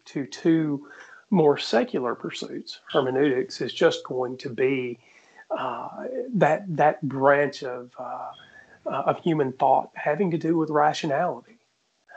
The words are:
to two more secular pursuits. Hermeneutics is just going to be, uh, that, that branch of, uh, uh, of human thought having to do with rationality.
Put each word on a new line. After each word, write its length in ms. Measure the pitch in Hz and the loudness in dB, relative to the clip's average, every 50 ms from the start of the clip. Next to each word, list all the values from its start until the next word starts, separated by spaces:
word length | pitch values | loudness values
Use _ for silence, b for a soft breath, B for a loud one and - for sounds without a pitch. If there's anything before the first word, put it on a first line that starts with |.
| _ | _
to 200 | - - 151 131 | -8 -6 -6 -6
two 640 | - - - - 170 165 160 156 147 143 143 B B B B B B B B B - | -6 -6 0 2 4 4 4 2 0 -2 -4 B B B B B B B B B 2
more 280 | 208 170 156 143 - - | 4 6 6 6 4 4
secular 560 | - - 214 240 247 - - 135 123 117 - | 0 0 2 2 2 0 -2 -2 -2 -2 -4
pursuits. 680 | - - 110 - - - - - - - - - - _ - | -4 -6 -8 -8 -8 -10 -10 -10 -10 -12 -14 -16 -18 _ -2
Hermeneutics 680 | - 147 131 127 127 131 151 147 127 127 123 - - - | 0 0 2 2 2 2 2 2 2 0 -2 -4 -6 -8
is 120 | 139 117 | -6 -6
just 320 | - - 170 160 - - - | 0 2 2 2 2 0 -6
going 340 | - 131 127 127 120 127 127 | -6 -4 -4 -2 -4 -6 -8
to 100 | - 131 | -10 -8
be, 500 | 117 135 131 131 135 127 123 120 117 b b b b b b b b b b - 320 | -2 0 0 2 0 0 -4 -6 -8 b b b b b b b b b b -8 -6
uh, 320 | 254 262 247 233 247 247 - - 214 - 254 262 254 247 262 240 | -6 -6 -6 -6 -8 -10 -10 -10 -10 -10 -8 -6 -6 -6 -2 0
that, 300 | 170 156 147 156 202 202 185 | 2 2 4 2 0 -2 -2
that 320 | 156 151 147 151 156 - | 0 2 2 2 2 0
branch 600 | 156 127 135 135 135 139 143 143 147 135 143 - | -4 -4 0 2 4 6 6 6 4 0 -2 -6
of, 300 | 147 127 123 123 123 123 - 127 | -8 -8 -8 -10 -12 -14 -14 -14
uh, 340 | 123 123 127 127 123 117 - B B B B B B B B B - | -12 -10 -10 -10 -10 -12 -14 B B B B B B B B B -8
uh, 40 | 311 | -6
of 300 | 139 135 - - 139 - | -4 -2 0 0 -2 0
human 320 | - 170 160 151 139 127 | 0 0 2 2 0 -2
thought 380 | 127 - 143 135 135 139 - - - | 0 2 2 4 4 2 0 -2 -8
having 360 | - - 151 151 196 202 170 | -4 -2 -2 0 2 2 0
to 80 | 165 151 | 0 0
do 180 | 160 160 170 | 0 0 2
with 140 | 160 156 156 | 2 0 2
rationality. 880 | 151 147 151 151 147 - - 151 135 151 180 165 120 120 - - - _ _ _ _ _ _ _ _ _ _ - - | 2 4 4 2 2 0 -2 -2 0 0 0 -2 -4 -8 -12 -20 -20 _ _ _ _ _ _ _ _ _ _ -16 -10